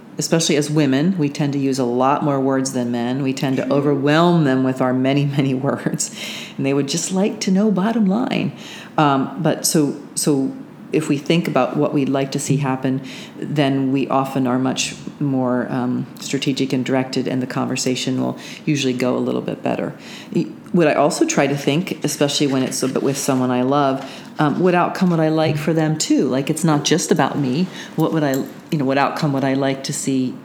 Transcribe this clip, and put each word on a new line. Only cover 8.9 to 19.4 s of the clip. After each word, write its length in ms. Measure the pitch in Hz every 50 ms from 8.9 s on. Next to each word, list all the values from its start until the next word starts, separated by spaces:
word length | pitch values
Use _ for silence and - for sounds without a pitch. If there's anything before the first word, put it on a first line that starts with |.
| -
Um, 460 | 160 151 143 139 135 131 - - -
but 240 | 160 156 - - -
so, 340 | - - 160 143 135 - - - - -
so 420 | - - 160 143 135 135 - - - - - - - - -
if 180 | - 156 156 -
we 100 | 143 139
think 280 | - - 165 170 170
about 300 | 175 147 131 123 - -
what 160 | 151 147 - 147
we'd 140 | 147 135 135
like 240 | 135 139 139 135
to 60 | - 143
see 160 | - - -
happen, 440 | 147 151 131 131 131 - 131 131 135 - - - - - - -
then 560 | - - - 147 151 143 135 139 135 135 131
we 160 | 135 139 120 107
often 380 | - 135 135 135 - 135 131 123
are 100 | 123 127
much 380 | 131 131 123 - - - - - - - - -
more, 500 | 147 139 135 131 127 123 123 123 117 -
um, 360 | 139 127 120 123 123 127 131 - - -
strategic 540 | - - 139 131 - 143 131 - 135 131
and 120 | 139 127 120
directed, 440 | 123 135 131 127 127 - 131 120 -
and 120 | 131 131
the 60 | 127
conversation 760 | 127 - 135 123 123 131 127 - 131 127 123 - 135 131 127
will 160 | 127 123 120 - - - - - -
usually 300 | 160 147 135 127 131 123
go 220 | 123 127 123 127
a 40 | 123
little 220 | 123 127 127 123